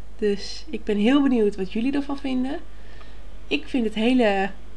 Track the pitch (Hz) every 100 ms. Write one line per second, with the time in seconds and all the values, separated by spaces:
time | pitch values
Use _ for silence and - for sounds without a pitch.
0 | - - 208 202 - - - 214 - 208
1 | 208 285 277 247 208 196 185 214 247 285
2 | 285 285 269 254 254 330 - - - -
3 | - - - - - 285 - 262 220 214
4 | 220 254 220 196 196 - -